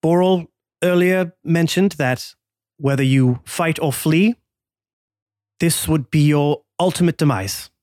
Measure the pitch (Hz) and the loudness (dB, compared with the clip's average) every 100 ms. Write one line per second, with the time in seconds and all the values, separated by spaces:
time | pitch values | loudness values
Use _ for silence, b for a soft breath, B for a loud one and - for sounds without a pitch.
0 | 160 175 185 185 170 _ _ _ 175 175 | 2 2 2 0 -2 _ _ _ 0 2
1 | 180 185 175 _ - 165 165 - 196 - | 2 0 -2 _ -2 0 0 0 -2 0
2 | 131 123 - _ _ _ _ _ 139 135 | -4 -4 -8 _ _ _ _ _ -4 0
3 | 135 135 127 123 - - 165 160 151 131 | 2 2 2 0 -8 -4 -4 -2 -4 -4
4 | 156 160 208 240 _ _ _ _ _ _ | 0 2 2 0 _ _ _ _ _ _
5 | _ _ _ _ _ _ 170 - - 156 | _ _ _ _ _ _ -2 -2 -2 -2
6 | 131 156 147 147 143 147 _ _ 185 - | 0 2 2 2 0 -2 _ _ -2 0
7 | 175 160 151 110 95 - - _ | 0 2 0 0 -6 -10 -14 _